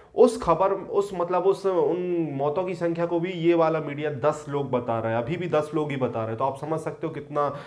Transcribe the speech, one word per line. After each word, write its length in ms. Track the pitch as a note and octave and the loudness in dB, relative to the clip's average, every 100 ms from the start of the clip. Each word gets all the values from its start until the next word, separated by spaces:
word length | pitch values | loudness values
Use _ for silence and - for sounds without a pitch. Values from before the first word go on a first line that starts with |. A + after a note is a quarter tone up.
| - - | -2 6
उस 260 | A#3+ - | 6 6
खबर, 300 | F3 E3 F#3+ | 2 2 2
उस, 400 | F#3+ E3+ G3+ G3 | 0 -2 -2 0
मतलब, 300 | F3+ F3 F3+ | -2 0 2
उस, 220 | F#3+ F#3+ G3 | 2 2 2
उन 640 | F3+ D3+ F3+ F3+ E3+ D#3 | 2 2 0 0 -2 -2
मौतों 320 | C3+ D3 D3 | -2 0 0
की 120 | F#3 E3+ | -2 -2
संख्या 300 | E3+ E3+ E3+ | -2 0 0
को 140 | E3+ | 0
भी 120 | F3+ | -2
ये 220 | F3+ E3+ | 0 4
वाला 260 | E3+ D#3+ D#3+ | 6 4 2
मीडिया 320 | D3 C#3+ D3+ | -2 -4 -4
दस 340 | C3 D3 D3+ - | 0 0 0 -4
लोग 220 | C#3+ C3 | -4 -2
बता 280 | B2 A#2+ A2+ | -2 0 -2
रहा 120 | A2+ | 0
है, 120 | A#2 | -2
अभी 140 | A#2 F3 | -2 -4
भी 100 | F3 | 0
दस 240 | D3+ D3+ D#3+ | 0 0 -2
लोग 160 | D3 | -2
ही 60 | C3+ | -2
बता 220 | A#2+ A2+ | -2 -2
रहे 80 | A2 | -4
हैं। 100 | A2+ | -2
तो 80 | C3+ | -4
आप 120 | C3+ | -4
समझ 220 | D3+ D#3+ | -4 -4
सकते 280 | D#3 D3 D#3+ | -6 -8 -8
हो 60 | |
कितना 420 | C#3+ C#3 D3 C#3+ - | -8 -6 -2 -2 -4